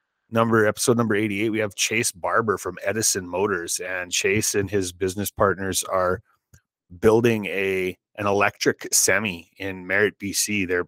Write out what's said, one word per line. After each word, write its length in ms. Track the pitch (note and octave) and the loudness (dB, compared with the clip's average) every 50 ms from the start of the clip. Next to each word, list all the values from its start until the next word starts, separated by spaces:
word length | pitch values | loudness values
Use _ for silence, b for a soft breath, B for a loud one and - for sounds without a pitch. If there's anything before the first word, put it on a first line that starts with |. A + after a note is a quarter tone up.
| _ _ _ _ _ _ | _ _ _ _ _ _
number, 380 | A2 A2+ A#2 A#2 A2 A2 G#2+ G#2+ | 0 2 2 4 4 4 4 4
episode 300 | G#2 - - - A#2+ A#2 | 2 2 2 2 2 2
number 180 | A#2+ A2 G#2+ | 2 2 2
eighty-eight, 340 | G2+ A2 G#2+ G2+ G2 G#2+ A#2 | 0 0 -2 -2 -2 -2 -2
we 100 | G#2 A2 | 0 -2
have 140 | G#2+ G#2 G2+ | -2 -4 -4
Chase 380 | - - - A2 A2 A#2 - | -4 -4 -2 0 0 0 -2
Barber 460 | - F2+ E2 F2 F2+ A2 A#2 G#2+ G2 F2+ | -4 -4 -4 0 0 2 2 2 -2 -2
from 200 | - F#2+ F2+ - - | -4 -8 -8 -6 -6
Edison 440 | G2 G2 A2 G#2+ G2+ - G#2 F#2 F2 | -4 -2 0 0 0 0 -2 -4 -4
Motors, 520 | F2 F2+ G2 G#2+ G2 E2+ E2+ D#2+ - - | -2 -2 0 0 0 -2 -4 -6 -6 -6
and 320 | F2 F2+ F#2 F#2 F2+ F2+ | -6 -6 -6 -6 -6 -4
Chase 420 | E2+ - - G2 G2 G#2+ G#2+ - - | -4 -2 0 2 2 2 0 0 0
and 160 | G#2+ G2 F#2+ | -2 -2 0
his 220 | G#2 G2+ F#2 F2+ | -2 -2 -2 -2
business 400 | F2 F2+ G2 F#2 F2+ G2+ G2+ - | -4 -4 -4 -4 -2 -4 -6 -6
partners 520 | - - G#2+ G2 F#2 F2+ G2 F#2+ F2+ - - | 0 2 2 2 2 0 -4 -4 -4 -4 -4
are 380 | - - F#2+ F#2 F2+ F#2 F2+ - _ _ _ _ _ b b b _ _ _ _ _ F2 F2 | -2 -2 0 0 0 -2 -4 -6 _ _ _ _ _ b b b _ _ _ _ _ -10 2
building 460 | - A2 A2 A#2 A#2+ A#2+ A2+ G#2+ G2+ | 4 4 6 6 4 4 2 0 -2
a, 520 | E2+ E2+ F#2+ G2 F#2+ F#2+ F#2 F#2 F#2 F2 - _ _ _ - | -4 -4 -2 -2 0 0 0 -2 -2 -4 -8 _ _ _ -4
an 100 | G#2 G#2 | -2 0
electric 600 | G2 G2+ G2+ G2+ - - - C#3+ A2+ - - - | 2 2 2 2 0 0 0 0 0 0 -4 -2
semi 580 | - - - - F#2+ G2 A2 G#2 F2+ E2+ - _ _ - | 0 2 2 4 2 2 0 -2 -6 -8 -12 _ _ -10
in 300 | F#2+ G2 F#2 F#2 F2+ F2+ | -8 -8 -8 -8 -4 -2
Merritt, 320 | F#2 G2+ G#2 G2+ - _ | 2 2 2 2 0 _
B 140 | G2+ G2+ F2+ | -8 -4 -2
C. 320 | - - - G#2 G#2 F#2 | -2 -2 0 -2 -2 -2
They're, 220 | E2+ F2+ F2+ F2 | 0 -2 -2 -2